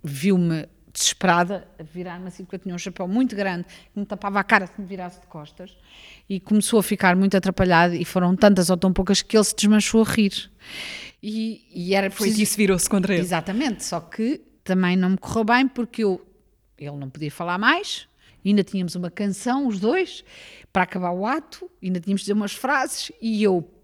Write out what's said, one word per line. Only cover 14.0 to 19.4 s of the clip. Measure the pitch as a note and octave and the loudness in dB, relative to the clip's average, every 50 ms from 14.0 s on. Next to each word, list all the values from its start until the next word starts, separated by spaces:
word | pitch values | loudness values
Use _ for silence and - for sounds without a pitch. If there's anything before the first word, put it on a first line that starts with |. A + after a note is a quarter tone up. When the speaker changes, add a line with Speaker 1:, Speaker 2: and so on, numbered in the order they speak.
Speaker 1:
que | D#3+ - - - A3 A#3+ D4+ - _ _ _ _ _ | -8 -10 -6 -4 -4 -4 -4 -6 _ _ _ _ _
também | - F#3 F#3 F#3 F3+ F3+ | 0 0 2 2 2 2
não | F#3+ F#3 F3+ | 2 2 2
me | F#3+ F#3 | 0 -2
correu | - - - A3+ A3 | -4 -4 -2 -2 2
bem | G#3+ - B3 C4+ B3+ | 2 2 2 2 0
porque | - B3+ A#3 - - - A3 | -2 -6 -8 -6 -4 -2 -2
eu, | G3 F#3 - - _ _ _ _ _ _ _ _ _ _ | -2 -2 -4 -8 _ _ _ _ _ _ _ _ _ _
ele | _ D3 C#3+ C#3+ | _ -14 -12 -12
não | C#3+ C#3 C3 | -12 -12 -12
podia | - D3 D3+ D3 | -10 -8 -10 -10
falar | - - F3 F3 F3 | -8 -6 -6 -4 -4
mais, | F#3+ G#3+ B3+ D#4 F4+ G#4 - - - - _ _ _ _ _ _ _ _ | 0 2 2 2 0 -2 -8 -10 -10 -12 _ _ _ _ _ _ _ _
ainda | F#3+ G#3 G#3 F#3+ | 2 2 2 2
tínhamos | - - F#3+ F3+ E3+ - | 0 -4 -4 -4 -4 -6
uma | F3+ F3+ E3+ | -6 -8 -8
canção, | F3 - G#3 G3+ F#3 G3 | -6 -4 -4 -4 -4 -4